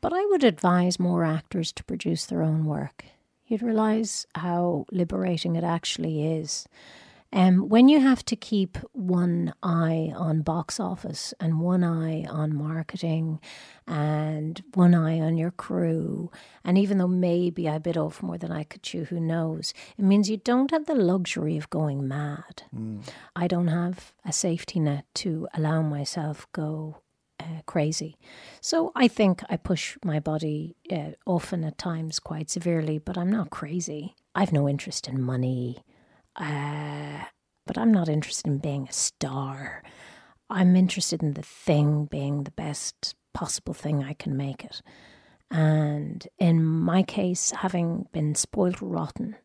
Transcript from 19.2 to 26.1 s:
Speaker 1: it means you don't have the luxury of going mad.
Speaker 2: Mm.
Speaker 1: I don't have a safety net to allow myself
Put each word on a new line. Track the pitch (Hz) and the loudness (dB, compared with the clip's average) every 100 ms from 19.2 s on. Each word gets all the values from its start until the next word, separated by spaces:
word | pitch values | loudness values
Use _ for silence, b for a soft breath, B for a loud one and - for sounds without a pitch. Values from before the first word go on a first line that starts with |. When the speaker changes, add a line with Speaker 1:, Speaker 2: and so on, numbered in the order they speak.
| 165 165 160 160 160 - B - | -2 0 -2 -4 -8 -10 B 0
Speaker 1:
it | |
means | 196 202 202 | 4 6 4
you | 220 | 0
don't | - 247 269 | 2 2 4
have | 330 302 | 0 2
the | |
luxury | 294 180 190 170 - 156 156 | 2 4 2 0 -2 -2 -2
of | 151 | -2
going | - 151 139 135 | -2 0 0 -2
mad. | 139 147 147 - - - | -4 -6 -8 -12 -18 -14
Speaker 2:
Mm. | 120 110 107 B B B | -10 -8 -8 B B B
Speaker 1:
I | - 175 | -2 0
don't | 175 175 | 2 2
have | 160 175 180 - _ | 2 0 -4 -12 _
a | - | -6
safety | 151 185 170 - - | -2 0 -2 -2 0
net | 156 143 - | 0 0 -4
to | - 196 160 165 | -6 -4 -4 -4
allow | - 156 160 | -2 0 2
myself | 156 143 143 | 0 -2 -4